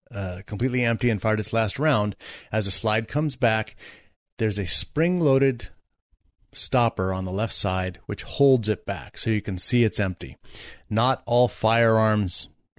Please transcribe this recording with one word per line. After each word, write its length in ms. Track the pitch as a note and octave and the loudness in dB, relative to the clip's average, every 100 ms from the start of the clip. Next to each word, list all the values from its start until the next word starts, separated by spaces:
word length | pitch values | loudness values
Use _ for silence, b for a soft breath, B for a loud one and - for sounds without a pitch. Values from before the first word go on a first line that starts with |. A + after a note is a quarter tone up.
| - | -14
uh, 280 | G#2 F#2 F#2 - | -8 -6 -8 -8
completely 380 | G2+ B2 B2 | -4 -2 0
empty 260 | A#2+ A2+ A#2+ | 0 2 0
and 100 | G#2 | 0
fired 200 | A2 G#2+ | 0 -2
its 120 | G2+ | -2
last 260 | A2+ G#2+ - | -2 -2 0
round. 380 | D3+ A#2 G#2 - B B B | 0 2 0 -4 B B B
As 160 | A2 G2 | -2 0
the 40 | |
slide 380 | - A2 G#2+ A2 | 0 0 0 -2
comes 280 | C#3+ D#3 - | -2 -2 0
back, 400 | A#2 A2 - - B B B B _ - | 0 0 -4 -12 B B B B _ -4
there's 200 | A2 G2+ | -2 0
a 80 | G2 | 0
spring-loaded 1000 | - - D3 E3+ F3+ D#3 C3+ C3+ A#2 - - _ _ _ _ _ _ _ | -2 -2 0 0 2 2 4 2 0 -8 -16 _ _ _ _ _ _ _
stopper 600 | - - B2+ A#2 - F#2+ | -4 0 2 2 0 -4
on 120 | F#2 | -4
the 80 | F#2 | -4
left 220 | F#2+ A2+ | -4 -2
side, 440 | - G2 F#2 F#2 F2 - | -2 -2 -2 -2 -6 -8
which 180 | G#2 | -8
holds 440 | - - C#3 B2+ G#2+ | -6 2 4 4 2
it 160 | G2 | -2
back, 320 | - F#2+ - - | -4 -8 -10 -6
so 140 | A#2 | -2
you 100 | G#2+ | -2
can 160 | G#2 F#2+ | -2 -4
see 280 | - B2 | 0 2
it's 160 | A2+ - | 2 2
empty. 360 | F#2+ F2+ - - - B B B B | -2 -4 -12 -16 -18 B B B B
Not 320 | G#2 B2 C3 | 0 2 0
all 240 | - A#2+ B2 | 0 2 2
firearms 1000 | - A2 A#2 A#2 A2 A2 G#2+ F#2 - - _ _ | 2 2 4 4 4 4 2 0 -4 -8 _ _